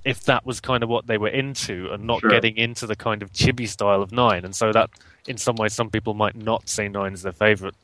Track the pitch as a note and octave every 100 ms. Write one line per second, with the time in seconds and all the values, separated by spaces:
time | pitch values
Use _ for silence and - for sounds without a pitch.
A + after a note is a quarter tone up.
0 | C3+ - - B2 B2+ A#2+ - B2 A2+ A#2
1 | - A2 G#2 C3+ C3+ C3+ - F#2 A2+ G2+
2 | A2 A#2 A2+ G2+ A2+ A2 A#2 A#2+ A2+ G#2
3 | A#2 G#2 G2+ - - B2 A2+ - G2+ G2
4 | G2 A#2 B2 F#2 F2+ G2 A2+ A2 - _
5 | _ _ - B2 - A2+ G#2+ A2 A2+ G#2+
6 | A2 G#2 G#2 A2 G#2+ A2+ - - G2+ G2+
7 | G2 F#2+ F#2+ F2+ G#2+ G#2 F#2+ -